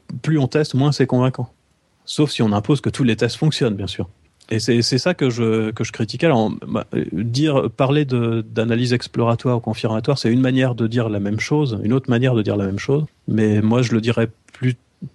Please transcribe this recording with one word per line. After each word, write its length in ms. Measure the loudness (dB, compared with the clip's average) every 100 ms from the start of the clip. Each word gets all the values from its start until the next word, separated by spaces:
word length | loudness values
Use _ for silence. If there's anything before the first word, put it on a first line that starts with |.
| -8 -8
plus 160 | 0 0
on 100 | 2
teste, 260 | 0 0
moins 160 | 0 2
c'est 160 | 2 2
convaincant. 440 | 2 2 -2 -8 _ _ _ _ _
Sauf 260 | -6 -2 0
si 120 | 2
on 100 | 2
impose 280 | 2 2 0
que 100 | 0
tous 140 | 0
les 100 | 0 2
tests 200 | -2 0
fonctionnent, 400 | 0 0 0 -2
bien 100 | -6
sûr. 220 | -8 -10 _ _ _ -6
Et 80 | -2
c'est, 220 | 2 2
c'est 180 | 2 0
ça 140 | 0
que 160 | 0 0
je, 420 | 0 0 0 -2
que 120 | -4
je 80 | -6
critiquais. 340 | -6 -6 0 2
Alors, 240 | 2 2 -4 -6
bah, 200 | -6 -4
euh, 100 | -4 -4
dire, 560 | -4 -4 0 0 0 0
parler 340 | 0 0 2
de, 400 | 0 0 0 -2 -4
d'analyse 460 | -2 0 0 0
exploratoire 640 | -2 -2 -2 0 0 0 -2
ou 20 |
confirmatoire, 580 | -2 -4 -2 -2 0 0
c'est 140 | 2
une 80 | 2
manière 340 | 2 2 0
de 120 | 0 0
dire 220 | 0 -2
la 120 | -2
même 180 | -2 -2
chose, 400 | 0 0 0 -2
une 80 | 0
autre 160 | 0 2
manière 260 | 2 2
de 80 | 2
dire 140 | 2 0
la 80 |
même 140 | -2 -2
chose. 260 | -2 -2 -2 _ -2
Mais 320 | 2 2 4
moi, 220 | 4 2
je 100 | 2
le 80 | 0
dirais 280 | 0 0 -2 -4 _
plus 220 | -4 -4 -4 _ _ -18